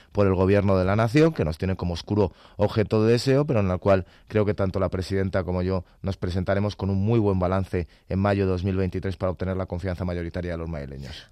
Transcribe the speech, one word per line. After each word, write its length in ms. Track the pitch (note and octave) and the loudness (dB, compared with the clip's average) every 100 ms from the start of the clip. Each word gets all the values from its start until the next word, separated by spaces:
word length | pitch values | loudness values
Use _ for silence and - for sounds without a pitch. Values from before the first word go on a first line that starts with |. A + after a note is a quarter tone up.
| _ | _
por 140 | G2+ G2 | 2 2
el 80 | |
Gobierno 440 | F#2 F#2+ G2+ G2 F#2+ | 4 4 4 4 2
de 60 | |
la 100 | F#2 | 2
Nación, 380 | G#2+ A#2 D3 D#3+ | 2 2 4 4
que 120 | D#3+ | 2
nos 140 | D#2+ D#2+ | -4 -2
tiene 160 | F#2 | -4
como 200 | F#2 F2+ | -2 -4
oscuro 380 | E2+ - G#2 F#2 - - - | -6 -2 0 0 -2 -20 -2
objeto 480 | G#2 A2+ G2+ A2 | 0 2 2 2
de 80 | A2 | 4
deseo, 340 | A#2+ C3+ C3+ D3 | 2 4 2 2
pero 140 | A#2 | 2
en 80 | F#2+ | 2
la 100 | F2+ | 0
cual 280 | G2+ F#2+ - - - | 2 2 2 -16 -4
creo 180 | G#2+ G2+ | 0 0
que 80 | |
tanto 240 | - F#2+ F#2+ | 0 -2 0
la 120 | F2+ | -2
presidenta 520 | F#2 F2+ G2 F#2+ F#2+ | -2 -2 -2 0 -2
como 200 | F2 F2+ | -2 -2
yo 220 | F#2 F#2+ - _ | -2 -2 -6 _
nos 140 | F#2+ - | -8 -6
presentaremos 600 | F#2 F#2 F2+ G2 G#2 - | -4 -4 -2 0 -2 -2
con 120 | F#2+ | -2
un 160 | G2 | 0
muy 140 | G#2 A#2 | 2 2
buen 220 | G2+ F#2+ | 2 2
balance 480 | F2+ F#2+ F#2 F#2 E2 _ - | 0 0 -2 -4 -6 _ -6
en 120 | F#2 | -2
mayo 240 | G2+ G2+ | 0 2
de 80 | F#2+ | 0
dos 100 | F2+ | 0
mil 140 | G2 F#2+ | -2 -2
veintitrés 400 | F#2 F#2 F#2+ F#2 | -2 -4 -6 -4
para 160 | F#2 | -4
obtener 240 | E2 F#2 F#2 | -4 -4 -4
la 100 | F#2 | -6
confianza 380 | F2 F#2+ F2 | -6 -6 -6
mayoritaria 480 | F2+ F2 E2+ F#2 F2 | -4 -4 -6 -8 -8
de 60 | E2 | -8
los 100 | E2 | -8
madrileños. 580 | D#2 C#2 C#2 C2 - - | -8 -10 -12 -14 -16 -10